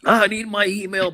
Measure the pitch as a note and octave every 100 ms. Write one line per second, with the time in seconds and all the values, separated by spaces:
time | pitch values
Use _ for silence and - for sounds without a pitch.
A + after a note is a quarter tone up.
0 | - A3+ G3+ G#3+ A3 G#3 G3+ G3 G3 F#3+
1 | F#3